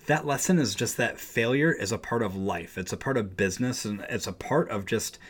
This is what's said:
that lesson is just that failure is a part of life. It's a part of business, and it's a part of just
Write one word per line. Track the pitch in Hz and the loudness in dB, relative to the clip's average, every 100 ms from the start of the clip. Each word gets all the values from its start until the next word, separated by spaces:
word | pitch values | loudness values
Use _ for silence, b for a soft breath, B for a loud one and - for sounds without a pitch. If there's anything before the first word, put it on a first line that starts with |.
| - | 0
that | 151 151 | 0 2
lesson | 135 - 180 | 0 4 4
is | 120 | 4
just | 95 117 - | 2 0 0
that | 117 - | 0 -2
failure | - - 117 135 160 | -4 0 4 4 4
is | - 98 | 2 0
a | 110 | -2
part | - 120 | -2 0
of | 107 95 | 0 -2
life. | 95 90 85 - | -2 -2 -6 -8
It's | 90 | -6
a | 101 | -4
part | 135 131 | -2 0
of | 104 95 | -2 0
business, | 98 - 127 120 | 0 0 -2 -2
and | 110 101 - | -4 -6 -4
it's | 117 104 | -6 -4
a | |
part | 92 - 151 - | -6 0 0 2
of | 107 95 | -2 -2
just | 110 - - B | -2 -2 -10 B